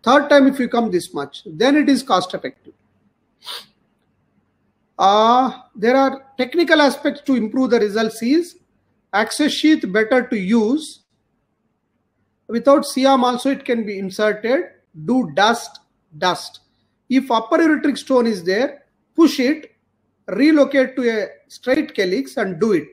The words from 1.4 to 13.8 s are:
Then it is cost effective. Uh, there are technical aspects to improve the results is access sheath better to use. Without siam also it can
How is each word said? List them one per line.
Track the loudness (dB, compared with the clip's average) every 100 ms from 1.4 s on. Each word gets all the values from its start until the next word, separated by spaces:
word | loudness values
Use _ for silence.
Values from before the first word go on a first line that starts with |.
| -18
Then | -2 2 2
it | 2
is | 0
cost | 2 -2 -2
effective. | -10 -12 -14 -20 _ _ _ _ _ _ _ -16 -16 -18 _ _ _ _ _ _ _ _ _ _ _ _ -2
Uh, | 2 4 4 4 2 -4 -20 -4
there | 0 2
are | 2 -2 -16 -8
technical | -4 -2 2 4
aspects | 4 2 -6 -6
to | -2 -2
improve | -2 -2 0
the | 0
results | 0 -2 -4 -4
is | 0 0 0 -12 _ _ _ _ _
access | -2 -2 -2 -2
sheath | 0 2 2 0
better | -2 0 0 0
to | -6
use. | 0 0 2 -2 -6 -20 _ _ _ _ _ _ _ _ _ _ _ _ _ _ _
Without | -2 4 2 2
siam | 0 2 4
also | 2 0 -2
it | -4 -4
can | -4